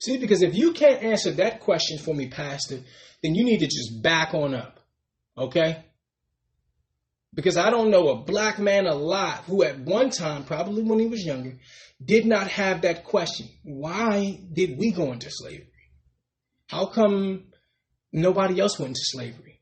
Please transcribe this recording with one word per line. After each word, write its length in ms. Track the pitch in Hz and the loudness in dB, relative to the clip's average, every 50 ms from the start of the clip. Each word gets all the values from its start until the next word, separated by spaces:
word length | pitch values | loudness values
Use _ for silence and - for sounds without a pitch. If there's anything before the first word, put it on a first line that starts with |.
| - | -6
See, 140 | 233 262 | -6 -4
because 260 | 254 247 208 202 170 180 | -4 2 2 4 4 4
if 140 | 160 147 | 2 2
you 160 | 202 294 339 330 | 2 2 2 2
can't 320 | - 294 285 254 - 214 | 6 6 6 6 6 2
answer 260 | 226 214 190 - 135 123 | -2 -2 0 -2 -2 0
that 260 | 160 190 226 - - | 0 0 0 0 -2
question 360 | - - 175 160 - - 165 | -2 0 0 0 0 -4 -6
for 160 | 143 - 160 156 | -6 -6 -6 -4
me, 140 | 143 131 127 | -4 -6 -6
Pastor, 520 | - - 147 143 139 139 - - 143 123 - - - - - - - _ - | -8 -10 -10 -8 -8 -8 -8 -10 -10 -12 -12 -16 -20 -20 -20 -20 -16 _ -4
then 140 | 156 160 | -2 0
you 80 | 208 240 | 2 4
need 160 | 247 220 180 | 4 4 2
to 60 | 151 | 2
just 360 | 135 - 139 123 110 113 113 110 | 0 -2 -6 -8 -8 -10 -4 0
back 320 | 156 165 160 160 - 170 | 0 2 2 0 0 -2
on 180 | 156 147 139 135 | -2 -2 -2 -4
up, 280 | 120 - - - _ _ _ _ _ _ _ _ _ _ _ _ - | -6 -8 -10 -16 _ _ _ _ _ _ _ _ _ _ _ _ -8
okay? 460 | 131 131 - 175 160 160 165 - - _ _ _ _ _ _ _ _ _ _ _ _ _ _ _ _ _ _ _ _ _ _ _ _ _ _ _ _ _ - | -6 -2 2 2 2 2 0 -4 -10 _ _ _ _ _ _ _ _ _ _ _ _ _ _ _ _ _ _ _ _ _ _ _ _ _ _ _ _ _ -12
Because 240 | 151 147 185 175 | 0 0 2 2
I 140 | 170 180 214 | 4 4 4
don't 200 | 240 233 220 214 | 4 4 4 6
know 180 | 202 180 170 143 | 6 6 6 6
a 160 | 123 113 139 | 2 0 -2
black 340 | 160 190 202 214 214 208 208 | -2 -2 0 0 0 0 0
man 280 | 202 196 196 202 190 | 2 4 4 4 4
alive 580 | 175 151 143 147 160 196 196 185 160 - - - | 2 0 0 0 -2 0 0 -2 -2 -4 -8 -8
who 180 | 165 185 196 175 | -2 2 2 2
at 160 | 143 135 139 | 2 0 -4
one 320 | 127 151 190 226 269 254 | -4 -2 2 2 2 2
time, 320 | - - 175 156 147 143 135 | 0 -2 -4 -6 -6 -6 -8
probably 380 | 131 - 151 180 202 208 220 220 | -8 -6 -4 -4 -4 -2 -2 0
when 160 | 220 220 220 | 2 2 2
he 80 | 226 | 2
was 180 | 226 233 214 180 | 0 -2 -4 -6
younger, 340 | 160 135 131 127 127 - - _ - - - - - _ _ 131 | -6 -6 -6 -8 -10 -12 -16 _ -20 -20 -20 -20 -20 _ _ -2
did 220 | 127 208 233 220 | 2 4 4 4
not 220 | 226 220 196 196 190 | 4 2 2 0 -2
have 340 | - 208 196 190 185 165 190 | -4 -2 0 0 0 0 0
that 220 | 175 165 - - | 0 0 -2 -4
question. 440 | - - 196 165 160 - - 131 - - _ _ | -2 -2 0 0 -2 -6 -10 -12 -14 -18 _ _
Why 760 | 151 139 135 147 160 175 208 233 226 208 202 202 196 185 - - 180 156 | -16 -14 -10 -10 -8 -4 -2 0 0 0 0 0 -2 -4 -8 -12 -10 -4
did 260 | 160 185 165 131 139 | -2 -2 -2 -2 -2
we 140 | 208 233 180 | -2 -2 0
go 200 | 180 165 131 120 | 0 -2 -4 -4
into 160 | 117 - - | -8 -10 -14
slavery? 400 | - - - - - - - _ _ _ _ _ _ _ _ _ _ _ _ _ _ _ _ _ _ _ _ | -14 -14 -14 -14 -16 -18 -20 _ _ _ _ _ _ _ _ _ _ _ _ _ _ _ _ _ _ _ _
How 200 | - 151 160 190 | -10 -4 -4 -4
come 580 | 196 - 226 220 202 202 196 196 190 190 185 - - _ _ _ _ _ _ _ _ _ _ _ _ - | -2 2 4 4 4 4 2 0 -2 -4 -6 -10 -16 _ _ _ _ _ _ _ _ _ _ _ _ -4
nobody 480 | 156 165 185 185 196 190 185 185 185 | 2 2 2 4 4 2 2 2 2
else 180 | 196 202 - - | 2 0 0 -2
went 120 | 143 127 | -6 -6
into 100 | 117 - - | -6 -6 -6
slavery? 580 | - - 127 120 117 - - - - _ _ | -6 -6 -6 -10 -12 -12 -16 -20 -20 _ _